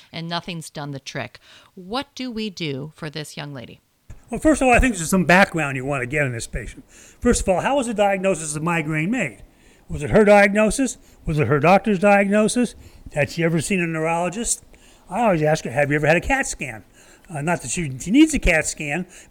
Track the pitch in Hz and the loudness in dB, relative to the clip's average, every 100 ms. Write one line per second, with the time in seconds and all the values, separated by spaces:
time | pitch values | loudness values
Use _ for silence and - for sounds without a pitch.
0 | - - 165 170 - 170 151 - 143 139 | -18 -14 -8 -8 -8 -12 -12 -12 -12 -12
1 | - 143 113 - _ - _ - 180 240 | -12 -10 -12 -14 _ -20 _ -20 -10 -8
2 | 277 - 254 220 214 180 165 131 151 - | -8 -10 -10 -8 -8 -6 -8 -8 -10 -12
3 | 156 151 151 - 147 139 - 90 _ _ | -12 -10 -12 -12 -14 -14 -16 -20 _ _
4 | - - - 226 311 285 262 233 262 190 | -20 -20 -12 -2 2 2 4 4 4 0
5 | 160 190 151 175 196 165 143 135 131 139 | 0 2 4 4 4 0 -4 -4 -4 -4
6 | 123 151 139 117 - - 107 - - - | -2 0 -2 -2 -8 -10 -10 -14 -20 -20
7 | - _ 240 - - 175 220 285 240 208 | -20 _ 2 2 2 0 0 0 -2 0
8 | 202 196 190 165 160 151 160 170 156 156 | 2 2 0 -2 -4 -6 -2 -2 -2 -2
9 | 165 254 156 104 - _ _ _ - 156 | -2 -2 -6 -8 -20 _ _ _ -12 -8
10 | 143 180 202 208 202 202 214 - 262 - | 0 4 8 8 6 4 0 0 -4 -6
11 | _ _ - 151 110 147 151 196 220 196 | _ _ -4 -2 0 2 4 4 4 2
12 | 202 202 202 208 214 247 240 - - - | 4 4 4 2 2 2 -2 -4 -20 -20
13 | - 151 143 - 165 165 - 190 170 160 | -8 -2 -2 0 0 0 0 -2 -2 -2
14 | 160 170 180 185 233 - - - - - | -2 -2 -2 -4 -4 -6 -8 -20 -20 -20
15 | - 185 233 175 151 156 170 139 143 147 | -10 -2 0 2 2 0 -2 0 0 2
16 | 147 170 175 269 262 - 139 110 - _ | 2 2 2 -2 -2 -8 -12 -14 -18 _
17 | - - - 156 147 170 127 180 156 131 | -20 -20 -14 -6 -4 -4 -4 -6 -6 -6
18 | 165 254 311 277 - 160 147 - 151 151 | 0 4 4 4 0 2 0 -6 -6 -6
19 | 180 - - | -6 -14 -10